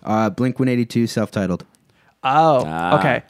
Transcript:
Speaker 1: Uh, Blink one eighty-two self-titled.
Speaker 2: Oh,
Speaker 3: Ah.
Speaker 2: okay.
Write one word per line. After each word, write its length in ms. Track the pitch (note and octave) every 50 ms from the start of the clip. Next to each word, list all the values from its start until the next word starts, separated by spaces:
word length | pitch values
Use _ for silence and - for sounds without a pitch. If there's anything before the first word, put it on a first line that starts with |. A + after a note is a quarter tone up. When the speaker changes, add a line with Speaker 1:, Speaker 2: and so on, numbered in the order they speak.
| -
Speaker 1:
Uh, 280 | - A2 A2 A2 G#2
Blink 260 | F#2 - B2 B2+ A#2+
one 100 | - C3
eighty-two 380 | B2+ B2 A#2+ A#2+ A#2 - A#2+ A#2
self-titled. 580 | A2+ - A#2+ G#2+ - - G#2+ F#2+ F2+ F2 - - _ _ _ _ _ _ _ _ _ _ _ -
Speaker 2:
Oh, 400 | C3 C#3 D#3 D#3+ D#3+ C#3+ B2+ A2
Speaker 3:
Ah. 320 | D#2 D#2+ E2 E2+ F2 D3 D3
Speaker 2:
okay. 220 | F#2+ C#3+ B2 A2+ -